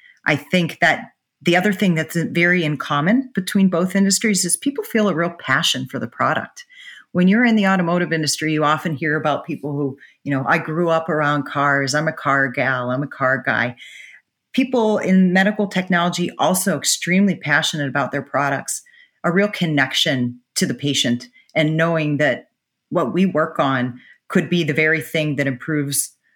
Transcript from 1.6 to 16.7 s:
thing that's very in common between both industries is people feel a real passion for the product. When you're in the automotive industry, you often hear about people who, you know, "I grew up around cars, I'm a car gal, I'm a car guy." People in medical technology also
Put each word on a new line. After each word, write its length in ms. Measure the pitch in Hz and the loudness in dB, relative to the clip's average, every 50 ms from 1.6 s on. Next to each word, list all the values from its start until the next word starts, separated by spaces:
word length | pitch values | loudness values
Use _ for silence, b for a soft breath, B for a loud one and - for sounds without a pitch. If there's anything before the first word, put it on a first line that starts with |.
| 185 208 202 | 4 2 0
thing 220 | 190 214 185 170 | 2 2 2 2
that's 220 | 160 156 156 - | 2 0 -2 -4
very 480 | 170 160 - - 170 170 175 175 185 170 | -4 -4 -2 0 2 2 2 2 2 0
in 120 | 151 151 | 0 -2
common 540 | 143 - - 151 143 147 175 226 262 262 - - | -4 -4 -2 -2 0 2 2 2 2 0 -2 -4
between 340 | - 185 - - 202 190 185 | -6 -4 0 2 4 4 4
both 260 | 185 165 180 185 - | 4 2 0 0 2
industries 500 | 196 196 196 196 - - 220 208 180 - | 2 2 2 2 0 0 0 0 0 0
is 120 | 175 - | -2 -4
people 260 | - - 285 277 440 415 | -4 -4 -4 -4 -4 -4
feel 260 | - - 226 214 202 | -2 0 2 2 2
a 60 | 165 | 2
real 200 | 151 170 180 175 - | 0 -2 -2 -4 -6
passion 480 | - - 131 143 185 - - 131 131 | -4 -2 0 0 0 0 -2 -2 -6
for 120 | 127 - 131 | -8 -8 -8
the 100 | 117 117 | -8 -8
product. 560 | - - 127 123 110 107 - - _ - - B B B B B B B B B - | -4 -2 -2 0 0 -2 -4 -8 _ -20 -20 B B B B B B B B B 0
When 160 | 180 180 185 | 2 4 4
you're 160 | 202 226 247 | 4 4 4
in 120 | 240 226 | 4 4
the 120 | 214 196 190 | 4 4 4
automotive 440 | 190 185 175 165 175 180 180 160 165 | 2 2 0 0 0 0 0 0 -2
industry, 400 | 160 156 147 - - 156 156 156 | -2 -2 -2 -2 -2 -2 -2 0
you 120 | 151 151 | 0 2
often 300 | 147 151 151 - 180 156 | 2 0 0 -2 -4 -4
hear 220 | 123 165 151 151 | -4 -2 -2 -2
about 280 | 156 - 156 143 123 - | 0 0 0 -2 -2 -4
people 280 | - 151 143 - 147 143 | -8 -10 -8 -8 -6 -4
who, 240 | 143 147 135 135 B B B B B - | -4 -4 -4 -6 B B B B B -6
you 80 | 143 139 | -4 -4
know, 120 | 135 135 | -2 0
"I 120 | - 160 170 | 0 0 0
grew 300 | - - 156 165 175 170 | 0 -2 -2 -2 0 2
up 200 | 165 165 160 175 | 2 0 0 -2
around 360 | 160 156 151 147 147 147 139 | -2 0 0 0 0 0 -2
cars, 500 | - - 147 143 143 139 139 139 131 127 | -4 -2 0 0 2 2 2 0 0 -2
I'm 140 | 151 156 160 | -2 -2 -2
a 40 | 156 | -4
car 360 | - - 143 135 139 135 135 | -4 -2 0 2 2 2 0
gal, 420 | 120 - 131 131 131 127 123 123 | 0 -2 -2 -2 -2 -2 -2 -2
I'm 120 | 123 135 147 | -2 -4 -4
a 40 | |
car 340 | 139 - - 139 131 131 131 123 | -6 -4 -2 0 0 0 0 0
guy." 320 | 135 113 113 120 131 143 B B B B B B B B B B _ _ _ _ _ - | -2 0 0 -2 -2 -4 B B B B B B B B B B _ _ _ _ _ -2
People 420 | - 269 262 262 247 220 214 214 | 0 0 2 2 2 2 2 2
in 380 | - - 180 190 190 185 180 175 | 0 2 4 4 6 6 6 4
medical 340 | 185 190 208 208 - 214 196 | 4 2 2 0 0 -2 -2
technology 640 | - 180 185 - 180 175 170 180 - - 175 - - - | -2 -4 -2 0 0 2 2 0 0 -2 -4 -4 -2 0
also 380 | 123 160 185 185 - 202 | 0 2 2 2 0 0